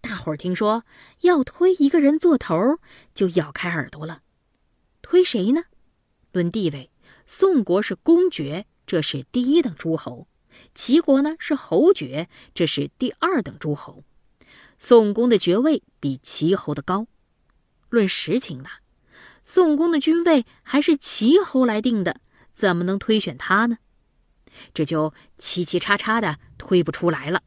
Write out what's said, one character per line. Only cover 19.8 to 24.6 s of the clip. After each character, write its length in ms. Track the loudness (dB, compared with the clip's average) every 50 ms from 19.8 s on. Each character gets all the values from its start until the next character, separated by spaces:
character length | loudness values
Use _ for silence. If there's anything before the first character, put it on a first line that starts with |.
| 2 0
的 100 | 0 0
君 240 | 2 2 0 2 2
位 220 | 2 2 2 2 _ _ _ _
还 180 | -2 0 0
是 160 | 2 2 0
齐 420 | 0 0 -8 -6 -2 2 4 4 4
侯 280 | 4 2 0 0 0
来 160 | 2 0 0 -2
定 200 | -2 -2 0 -2
的， 180 | -4 -6 -8 _ _ _ _ _ _ _
怎 200 | -2 0 0 0
么 100 | 0 -2
能 140 | -2 -4 -4
推 220 | -2 0 0 0
选 160 | 0 -4 -10
他 300 | -10 -4 0 0 0 2
呢？ 120 | 0 -2 -6 _ _ _ _ _ _ _ _ _ _ _ _ _ _ _ -20